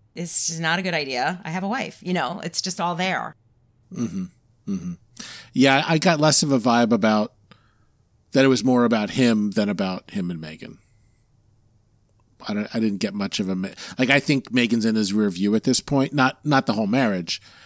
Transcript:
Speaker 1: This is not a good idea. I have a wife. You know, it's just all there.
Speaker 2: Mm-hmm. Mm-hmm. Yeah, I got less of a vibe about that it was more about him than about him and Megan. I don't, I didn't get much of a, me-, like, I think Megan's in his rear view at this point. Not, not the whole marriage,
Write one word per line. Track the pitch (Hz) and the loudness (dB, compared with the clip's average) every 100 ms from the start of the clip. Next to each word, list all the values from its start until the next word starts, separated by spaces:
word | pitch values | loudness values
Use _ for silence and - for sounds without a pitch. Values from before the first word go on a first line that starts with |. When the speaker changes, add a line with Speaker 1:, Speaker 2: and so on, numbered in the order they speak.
| _ | _
Speaker 1:
This | - 170 - - | -12 -6 -4 -4
is | 165 | -4
not | 160 175 | -2 -2
a | |
good | 185 | -2
idea. | 160 139 123 143 180 | -4 -4 -2 -2 -4
I | - | -6
have | 180 | -6
a | 196 | -4
wife. | 262 - - | -4 -6 -10
You | - | -4
know, | 180 127 185 | -2 -4 -6
it's | 170 - | -6 -6
just | 185 180 | -6 -4
all | 175 | -4
there. | 170 185 151 58 - _ _ _ _ _ | -2 -4 -4 -6 -12 _ _ _ _ _
Speaker 2:
Mm-hmm. | - 113 95 90 _ _ _ - | -8 -6 -6 -10 _ _ _ -8
Mm-hmm. | 95 87 87 _ - - - - | -8 -8 -12 _ -20 -18 -18 -6
Yeah, | 131 135 135 151 | 2 4 4 2
I | 160 | 2
got | 180 156 | 2 4
less | 151 139 | 4 4
of | 156 | 2
a | 131 | 2
vibe | 123 120 117 | 4 4 4
about | 117 107 107 107 - _ - _ _ _ _ _ _ _ | 2 2 2 0 -8 _ -20 _ _ _ _ _ _ _
that | 131 | 4
it | 135 | 4
was | 123 | 4
more | 127 123 | 4 4
about | 120 113 101 | 4 2 0
him | 131 120 107 104 | 2 2 4 0
than | 104 101 | 0 0
about | 95 95 92 - | 0 -2 -4 -8
him | 101 127 | -6 -6
and | 165 | -6
Megan. | 156 160 - - _ _ _ _ _ _ _ _ _ _ _ _ _ _ _ _ - | -10 -14 -16 -18 _ _ _ _ _ _ _ _ _ _ _ _ _ _ _ _ -6
I | |
don't, | 104 104 | -6 -4
I | 113 | -2
didn't | 110 98 | -2 0
get | 107 | -4
much | 101 98 - | -4 -6 -4
of | 95 | -4
a, | 92 | -4
me-, | 95 - - - | -6 -10 -14 -2
like, | 127 | 2
I | 139 | 2
think | 139 135 - | 4 0 0
Megan's | 123 117 117 110 | 0 2 2 2
in | |
his | 110 98 | 2 2
rear | 104 104 | 2 0
view | 87 101 | 0 0
at | 107 | 2
this | 135 123 | 2 0
point. | - 143 131 | 0 0 0
Not, | 143 131 - | 2 0 0
not | 147 135 - | 0 2 2
the | |
whole | 107 101 | -2 0
marriage, | 127 117 92 85 - - - | 2 2 0 -4 -8 -12 -20